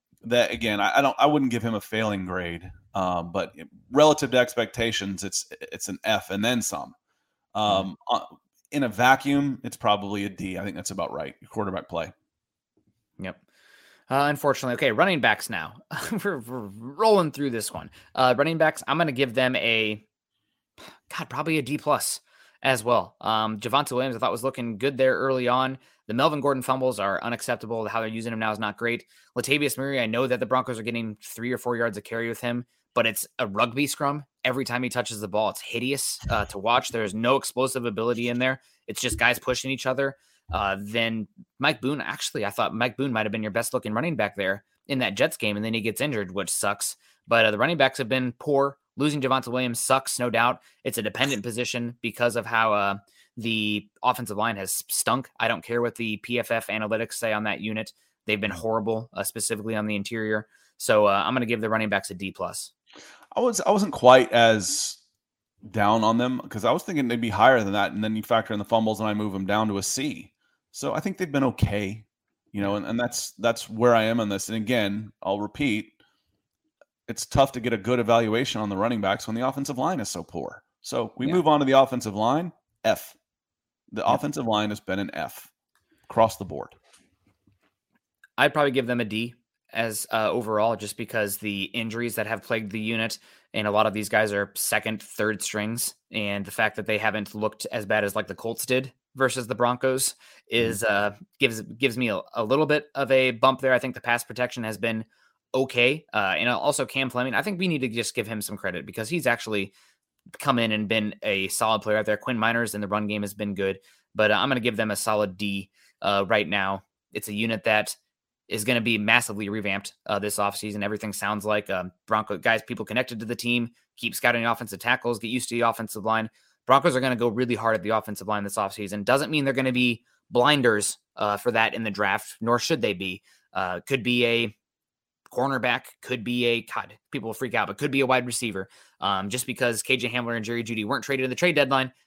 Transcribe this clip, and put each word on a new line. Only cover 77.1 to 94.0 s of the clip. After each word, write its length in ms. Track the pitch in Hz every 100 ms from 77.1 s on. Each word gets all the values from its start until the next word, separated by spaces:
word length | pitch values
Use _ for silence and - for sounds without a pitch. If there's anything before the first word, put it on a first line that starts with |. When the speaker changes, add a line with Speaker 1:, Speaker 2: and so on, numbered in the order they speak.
| 117 -
Speaker 1:
tough 260 | - 139
to 60 | 127
get 140 | 117
a 40 | 113
good 220 | 98 123
evaluation 600 | 113 117 113 110 135 113
on 80 | 104
the 80 | 95
running 240 | 113 117
backs 240 | 98 104 -
when 100 | 113
the 120 | 127
offensive 300 | 139 139 127
line 220 | 151 185
is 100 | 101
so 140 | -
poor. 400 | - 80 - - _ _
So 320 | - 123 110 -
we 100 | 135
Speaker 2:
Yeah. 60 |
Speaker 1:
move 140 | 180 151
on 120 | 147
to 60 | 135
the 140 | 135
offensive 360 | 131 123 110 101
line, 360 | 113 147 175 - _ _
F. 320 | 110 98 - - _ _ _ _ _ _ _
The 100 | 107
Speaker 2:
Yeah. 120 | -
Speaker 1:
offensive 320 | 135 147 147 117
line 240 | 107 104
has 100 | 101
been 200 | - 95
an 120 | 95
F 380 | - 71 - - _ _ _ _ _
across 340 | - - 113 -
the 80 | 92
board. 300 | 71 - _ _ - _ _ _ _ _ _ _ _ _ _ _ _ _ -
Speaker 2:
I'd 160 | 143
probably 180 | 151 143
give 160 | 131 117
them 120 | 120
a 60 | 110
D 300 | 110 117 - _ _ _
as, 360 | - 113 104 -
uh, 180 | 113 107
overall, 440 | 107 107 107 110 110
just 220 | 104 -
because 400 | 107 113 104 95
the 260 | 107 101 98
injuries 500 | 120 113 113 120 110
that 120 | 104
have 160 | 110
plagued 280 | - 117 104
the 80 | 107
unit, 400 | 107 113 113 - _ - _
and 140 | 110 104
a 40 |
lot 140 | 104 110
of 80 |
these 160 | 104